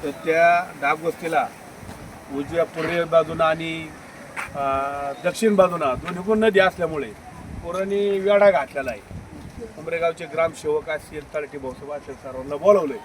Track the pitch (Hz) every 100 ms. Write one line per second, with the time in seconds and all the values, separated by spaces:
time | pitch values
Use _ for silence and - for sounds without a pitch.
0 | 147 139 165 160 170 175 180 156 143 156
1 | 170 156 165 156 123 - - - - -
2 | - - - 139 143 165 160 160 160 170
3 | 170 165 160 165 160 160 165 160 156 -
4 | - - - - - 143 139 135 139 143
5 | 143 139 139 135 226 202 185 175 147 123
6 | 170 180 190 220 226 196 190 175 165 156
7 | 120 101 - - - - 170 175 196 202
8 | 202 196 190 202 202 175 139 143 135 107
9 | - - - - - - 226 - 156 165
10 | 165 165 165 156 165 156 151 151 151 156
11 | - 151 143 156 147 147 131 127 143 147
12 | 139 131 131 127 131 143 180 202 156 117